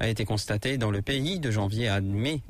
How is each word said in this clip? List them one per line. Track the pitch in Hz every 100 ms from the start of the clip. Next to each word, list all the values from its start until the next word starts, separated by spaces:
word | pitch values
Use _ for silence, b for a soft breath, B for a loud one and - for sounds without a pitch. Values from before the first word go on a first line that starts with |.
a | 113
été | 110 104
constatée | 107 - 104 127 135
dans | 110
le | 101
pays. | 101 135 143 190
De | 139
janvier | 107 98 107 117
à | 98
mai | 98 101 135 156